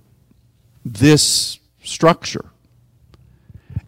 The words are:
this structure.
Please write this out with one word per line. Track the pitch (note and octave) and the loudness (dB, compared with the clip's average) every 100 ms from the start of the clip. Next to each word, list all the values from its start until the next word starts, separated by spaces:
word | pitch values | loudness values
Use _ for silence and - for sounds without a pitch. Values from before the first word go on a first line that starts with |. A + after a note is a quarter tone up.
| _ _ _ _ _ _ _ _ | _ _ _ _ _ _ _ _
this | - G#2+ D3 D3+ - - - - _ _ | -16 2 4 4 2 -2 -6 -12 _ _
structure. | - - E3 E3+ - - - _ _ _ _ _ _ - _ _ _ - _ - | -16 0 0 0 -6 -12 -14 _ _ _ _ _ _ -20 _ _ _ -20 _ -12